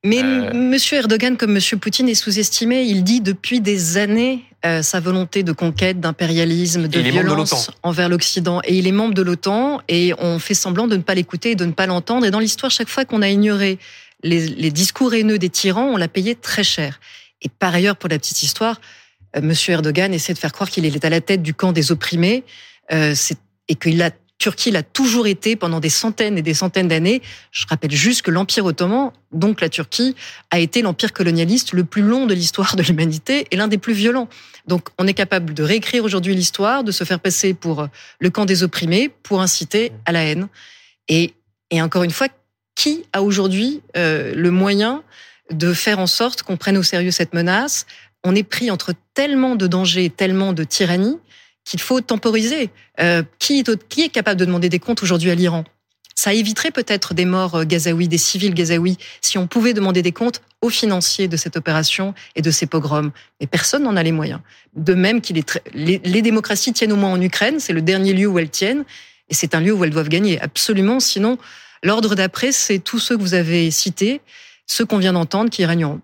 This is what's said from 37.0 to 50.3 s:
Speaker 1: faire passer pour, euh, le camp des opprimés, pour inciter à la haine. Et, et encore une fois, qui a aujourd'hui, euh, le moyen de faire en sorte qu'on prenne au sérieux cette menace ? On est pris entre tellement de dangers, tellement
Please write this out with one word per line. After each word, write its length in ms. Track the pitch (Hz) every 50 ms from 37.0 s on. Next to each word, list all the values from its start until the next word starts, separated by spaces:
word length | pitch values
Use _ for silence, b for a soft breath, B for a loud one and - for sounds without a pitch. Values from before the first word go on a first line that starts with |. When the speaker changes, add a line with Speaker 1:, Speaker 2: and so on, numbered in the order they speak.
| 175
Speaker 1:
faire 160 | 156 185 165
passer 320 | - 190 175 - - 190 185
pour, 280 | - - 170 160 147
euh, 60 | 151 143 B B B B B B
le 120 | 175 180
camp 160 | - - 208
des 160 | 185 190 175 185
opprimés, 480 | 175 - - 180 160 175 202 262 294 - _ _
pour 200 | - 202 185 190
inciter 500 | 185 - - 165 - - 208 226 240 117 107 -
à 60 | - 170
la 120 | 170 160
haine. 240 | 156 151 165 190 202 B B B B B B B B B B _ -
Et, 260 | 156 160 170 165 _ _ _ _ _ _ _ _
et 120 | 170 165 160
encore 200 | 165 - 180 175
une 80 | 175
fois, 180 | 160 - 269 269 - _ _ _ _ _ _ _ _
qui 280 | - - 294 302 330 339 _ -
a 80 | 196 196
aujourd'hui, 600 | 208 196 190 190 190 190 190 220 254 294 294 - - - 170
euh, 360 | 175 160 156 147 131 - 143
le 160 | 147 165 175
moyen 520 | 175 185 190 202 202 202 208 226 262 302 - B B B B B B B B _ 165
de 220 | 156 160 175 175
faire 240 | 165 - 220 214 190
en 80 | 185
sorte 360 | 180 - - 226 247 254 - -
qu'on 120 | - 190
prenne 220 | 170 - 202 196 196
au 40 | 180
sérieux 280 | - - 175 180 185
cette 240 | 175 - 175 160 -
menace ? 500 | 170 170 175 185 208 254 294 - - - B B B B B B _ -
On 100 | 180 185
est 80 | 202 208
pris 280 | - - - 240 233
entre 220 | 196 170 - - 180 - _ _ _
tellement 420 | - 277 294 285 269 262 262 254
de 120 | 220 190
dangers, 420 | 180 175 185 190 185 165 185 180 170
tellement 460 | 170 - 196 185